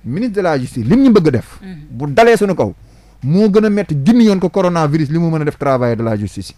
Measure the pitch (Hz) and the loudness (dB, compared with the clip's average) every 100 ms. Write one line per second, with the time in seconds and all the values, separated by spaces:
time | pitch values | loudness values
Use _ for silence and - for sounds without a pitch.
0 | 107 147 247 196 185 147 123 - 113 226 | -8 -6 -4 -2 -2 -2 -4 -6 0 4
1 | 269 208 156 123 - - 190 170 - 113 | 4 4 4 0 -6 -20 -20 -20 -18 -10
2 | 147 139 233 233 202 180 110 - - _ | -4 2 4 4 0 -2 -4 -6 -20 _
3 | _ _ 127 175 214 196 214 208 190 147 | _ _ -2 2 4 2 2 -2 -2 -2
4 | 139 240 220 196 180 196 180 170 151 156 | 2 4 4 2 -2 0 0 0 -2 -2
5 | 139 160 170 160 147 - 143 131 123 113 | -2 -2 -2 -2 -4 -4 -2 0 0 -2
6 | 113 107 101 - 98 | -4 -4 -6 -10 -16